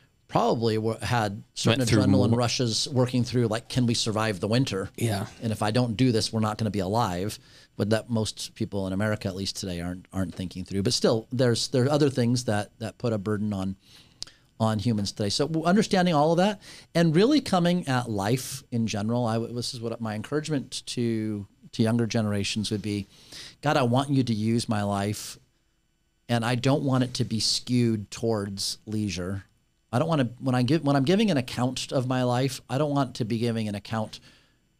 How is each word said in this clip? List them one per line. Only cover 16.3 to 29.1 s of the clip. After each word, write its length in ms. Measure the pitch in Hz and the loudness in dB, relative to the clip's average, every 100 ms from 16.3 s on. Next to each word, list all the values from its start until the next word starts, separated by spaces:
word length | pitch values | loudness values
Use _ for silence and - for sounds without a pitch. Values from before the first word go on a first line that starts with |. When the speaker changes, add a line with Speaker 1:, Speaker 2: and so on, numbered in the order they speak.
Speaker 1:
of 60 | 165 | 6
that 240 | 190 202 - - - | 4 0 -10 -20 -4
and 220 | 165 170 156 | 2 4 6
really 240 | 220 302 | 6 4
coming 480 | - 185 170 180 165 | 4 2 4 2 2
at 200 | 127 117 | -2 0
life 540 | 104 98 131 - - - | -2 0 0 -2 -12 -6
in 160 | 117 113 | -2 -2
general, 400 | 104 107 120 120 | -2 -2 0 0
I 80 | |
w-, 180 | 113 113 | -2 -4
this 220 | 120 117 | -6 -8
is 60 | 120 | -8
what 200 | 113 113 | -8 -6
my 140 | 113 | -6
encouragement 680 | 107 107 147 156 147 113 - - | -6 -4 -4 -2 -4 -6 -12 -8
to, 640 | - 120 110 110 104 98 _ - | -4 -2 0 -2 -6 -8 _ -12
to 100 | - | 0
younger 240 | 110 117 117 | 2 2 2
generations 640 | 120 107 104 98 - 101 | 0 0 0 -2 -2 -2
would 100 | 107 | -2
be, 260 | 104 104 101 - - - - - | -2 -4 -6 -14 -20 -18 -18 -6
"God, 160 | 143 151 | 0 2
I 60 | |
want 260 | 123 123 139 | 4 2 2
you 140 | 135 | 0
to 100 | 123 | 2
use 360 | 110 110 117 113 | 0 0 0 0
my 160 | 107 | -2
life, 520 | 101 101 101 104 - - _ _ _ _ _ _ _ _ - | 0 0 -2 -4 -8 -16 _ _ _ _ _ _ _ _ -2
and 160 | 120 | -2
I 100 | 113 | 0
don't 300 | 127 131 143 | 0 2 2
want 180 | 143 127 | 2 0
it 120 | 123 | 0
to 100 | - | -2
be 160 | 113 110 | -2 -2
skewed 720 | - - - 123 120 110 101 | -2 -2 0 2 2 0 -4
towards 680 | - 113 110 101 98 - - - | -6 -2 0 -2 -6 -8 -8 -6
leisure." 580 | 107 107 | -4 -4